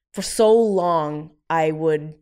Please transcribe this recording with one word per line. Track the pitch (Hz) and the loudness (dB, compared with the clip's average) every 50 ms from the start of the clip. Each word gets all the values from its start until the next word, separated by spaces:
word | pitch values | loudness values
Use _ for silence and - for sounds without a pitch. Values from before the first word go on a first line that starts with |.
| _ _ | _ _
for | - 202 | -12 -10
so | 190 - - - 220 220 | -10 -4 0 2 4 4
long, | 220 233 226 214 196 185 175 175 170 160 151 147 151 151 151 156 - _ _ - | 4 4 4 2 0 0 0 0 0 -2 -2 -4 -6 -10 -12 -14 -20 _ _ -2
I | 160 165 160 156 | 0 0 0 0
would | 156 156 160 160 156 151 151 156 156 - | -2 0 0 0 0 0 -4 -10 -16 -20